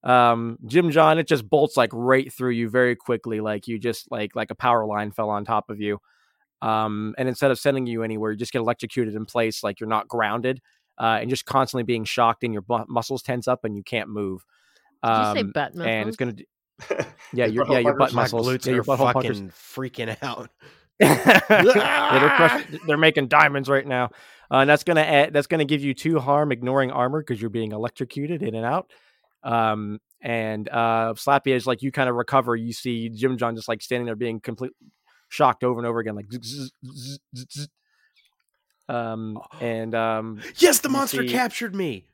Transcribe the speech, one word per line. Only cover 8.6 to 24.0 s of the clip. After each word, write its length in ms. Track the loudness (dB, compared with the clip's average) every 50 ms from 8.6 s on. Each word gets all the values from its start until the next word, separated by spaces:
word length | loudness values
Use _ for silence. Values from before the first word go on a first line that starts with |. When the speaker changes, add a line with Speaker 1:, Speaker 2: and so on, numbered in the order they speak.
Speaker 1:
electrocuted 540 | -2 -2 -2 _ -6 -6 -2 -2 -2 -2 -4
in 80 | -8 -8
place, 360 | -4 -2 0 0 0 -2 -4 -6
like 160 | -6 -6 -6
you're 80 | -4 -2
not 200 | -2 -2 -2 _
grounded, 520 | -2 -2 0 0 -2 -2 -2 -4 -4 -4 _ _ _ _ _ _ _ -2
uh, 200 | 0 0 0 0
and 80 | 0 -4
just 160 | -4 -6 -6
constantly 360 | -2 0 0 0 0 -2 -6
being 220 | -2 -2 -2 -2 -2
shocked, 400 | -4 0 2 2 2 2 _ -4
and 80 | -6
your 100 | -6 -6
bu-, 220 | -4 -2 -4 -4 -4 -4
muscles 340 | -4 -4 -4 -4 -8 -8
tense 260 | -4 -6 -6 -4 0 -2
up, 160 | -2 -2 -2
and 120 | -8 -8
you 60 | -8
can't 260 | -8 -6 -6 -6 -6 -6
move. 360 | -6 -6 -4 -6 -6 -8 _ _ _ _ _ _ _ _ _ _ _ _
Speaker 2:
Did 60 | -2 0
you 140 | 2 2 2 0 0
say 80 | -2
Speaker 1:
Um, 100 | -4 -4
Speaker 2:
butt 220 | -4 -4 -6 -6 -8
Speaker 1:
and 340 | -6 -4 -2 -2 -2 -2 -4
it's 80 | -4
Speaker 2:
muscles? 0 |
Speaker 1:
gonna 160 | -4 -6 -6
d-, 140 | -6 -10 -18 _ _ _ _ _ _ _
Speaker 3:
<laughs> 280 | -8 -6 -4 -4 -4 -8 -10 _ -20 -8 -2
Speaker 1:
yeah, 100 | 0 0
Speaker 3:
His 80 | 2 2
Speaker 1:
your 100 | 0 0
Speaker 3:
butthole 320 | 2 2 2 4 2 2 2
Speaker 1:
butt 140 | 2 2 2
Speaker 4:
My 80 | 0
Speaker 1:
muscles, 240 | 0 0 0 -2 0 0
Speaker 4:
glutes 180 | -2 -2 -2
Speaker 1:
yeah, 60 | -2
your 100 | -2 0
Speaker 4:
are 20 | 0
Speaker 1:
butthole 280 | 0 2 2 2 2
punctures. 260 | 2 0 0 -2 -4 -6
Speaker 4:
fucking 100 | -8 -14
freaking 720 | _ -20 -20 -16 -12 -10 -10 -10 -8 -8 -6 -6 -6 -8
out. 280 | -8 -10 -8 -10 -14 -18 _
Speaker 1:
<laughs> 440 | _ _ -20 _ _ _ _ _ _
Yeah, 400 | 6 6 6 6 6 6 6 6 8 6
they're 260 | 6 6 8 8 6 6
Speaker 4:
Ah! 520 | 4 4 2 2 2 4 4 4 6 6 6
Speaker 1:
crush-, 420 | 6 6 4 4 2 -4 -8 -14 -10 -2
they're 100 | -2 2
making 320 | 4 4 4 4 4 0 4
diamonds 400 | 6 6 6 6 4 -2 0 2
right 180 | 2 0 2
now. 240 | 0 0 0